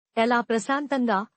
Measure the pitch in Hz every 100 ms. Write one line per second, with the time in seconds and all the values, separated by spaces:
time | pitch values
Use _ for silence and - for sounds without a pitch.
0 | _ - 233 240 233 226 208 269 294 269
1 | 240 196 220